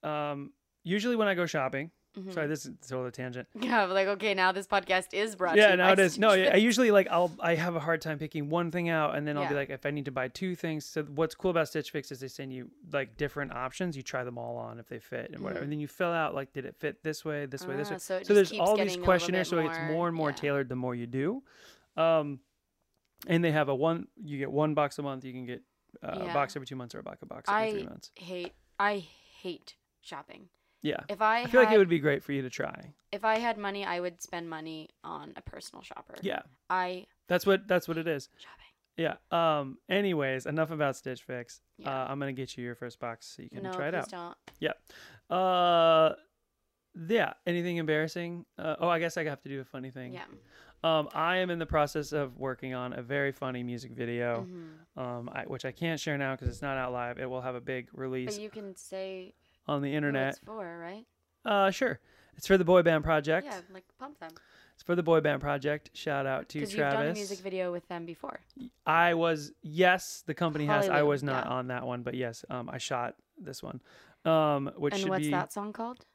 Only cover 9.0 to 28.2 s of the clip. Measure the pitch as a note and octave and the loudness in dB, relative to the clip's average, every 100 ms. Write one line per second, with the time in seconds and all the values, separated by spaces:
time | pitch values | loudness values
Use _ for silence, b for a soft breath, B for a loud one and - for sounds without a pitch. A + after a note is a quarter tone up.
9 | D3+ D3 D3 D3 C#3+ C#3+ C#3 C#3 C#3+ D3 | 2 0 -2 -2 0 -2 -2 -4 -4 -4
10 | C#3 C3 B2+ - F#3+ F3 E3 D#3 - - | -4 -4 -4 -4 -6 -2 -4 -4 -4 -6
11 | D3 C#3+ D#3+ - F#3 E3+ D3+ E3 - D3+ | -4 0 -2 0 0 2 0 -2 -4 -8
12 | - C3 C3 - C3+ C3 B2 _ G3 D3 | -8 -12 -12 -10 -10 -10 -12 _ -6 -4
13 | C3+ A2+ D3 - C#3 B2 B2+ - F3+ C#3 | -4 -4 -4 -4 -6 -4 -6 -4 -4 -4
14 | B2+ C3+ B2 A#2+ A#2 A#2+ A#2 A#2 A2+ A#2+ | -6 -6 -6 -8 -8 -8 -8 -12 -12 -14
15 | - - - - C#3 - C#3+ D3+ D3 - | -8 -8 -8 -8 -6 -6 -4 -4 -6 -2
16 | F3 E3+ D#3 C#3 C3+ C#3+ B2+ - D3+ - | -2 0 -2 -2 -6 -10 -10 -6 -8 -6
17 | D#3 D3+ D#3+ D3 C#3+ C3+ F#3 C#3 D3+ C#3+ | -6 -6 -4 -6 -6 -8 -6 -4 -4 -6
18 | - F#3 - G#3 F#3 G#3+ F3 G#3+ F#3+ F3+ | -4 -6 6 6 6 4 4 4 2 2
19 | F3+ F3+ F3 F#3 F3 F3 D#3+ E3 E3 D#3+ | 4 4 4 2 2 2 0 -2 -2 0
20 | E3+ E3 D3+ C#3 D3 C#3+ C3 B2+ B2+ B2 | 0 0 0 0 0 0 0 -2 -2 -4
21 | A#2+ C3 D3 C4 - B B B B - | -4 -2 -2 -2 -10 B B B B 0
22 | E3 D#3+ D3 C3+ _ _ _ _ _ _ | 4 4 2 -8 _ _ _ _ _ _
23 | _ _ - E3 E3+ D#3 C#3+ C3 D#3+ E3 | _ _ 0 2 4 4 2 2 2 0
24 | - - F3 C#3+ C3+ C#3 D3+ D3 D3 - | -4 -14 -10 -6 -2 2 2 2 0 -2
25 | C#3+ C3+ C3 B2+ B2 B2 _ _ _ - | -8 -8 -10 -12 -10 -10 _ _ _ -14
26 | - F#3+ F3+ D#3 C#3 C#3+ C3 C3 B2 - | -8 -6 -2 0 0 -4 -10 -10 -10 -10
27 | - - - - - G#3 A3 G#3 - - | -12 -14 -14 -10 0 0 0 -2 -6 -12
28 | - - | -18 -20